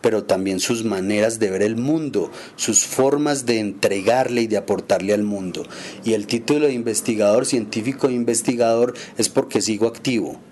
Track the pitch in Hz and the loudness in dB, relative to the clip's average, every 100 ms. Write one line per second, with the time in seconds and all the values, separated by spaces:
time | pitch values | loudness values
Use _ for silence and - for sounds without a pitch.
0 | 117 107 98 95 95 95 - 117 110 95 | 2 0 0 0 0 -2 -2 -2 -2 -2
1 | 95 104 110 113 104 95 104 113 131 160 | 0 2 0 0 -2 0 0 0 -2 -2
2 | 151 101 80 - - - - 107 - - | -2 -4 -4 -8 -18 -8 2 2 2 2
3 | 135 143 151 139 120 113 104 98 107 98 | 2 2 0 0 0 0 0 0 0 2
4 | 95 123 127 120 113 104 101 95 - 95 | 2 2 2 0 0 -2 0 -4 0 0
5 | 98 104 104 101 92 80 - - - - | 2 0 0 -4 -6 -8 -12 -12 -14 -8
6 | 101 110 104 117 117 151 147 123 117 107 | -2 -2 0 -4 0 2 2 0 -2 -2
7 | - 107 104 110 131 127 107 113 110 139 | -2 2 4 4 2 -2 -2 -4 -4 0
8 | 143 123 117 113 - 120 117 117 123 - | 0 0 0 0 0 2 2 4 2 0
9 | - - 110 - 139 113 110 104 113 117 | -12 -4 0 0 0 -2 0 0 0 0
10 | 139 117 78 - - | -2 -2 -2 -8 -16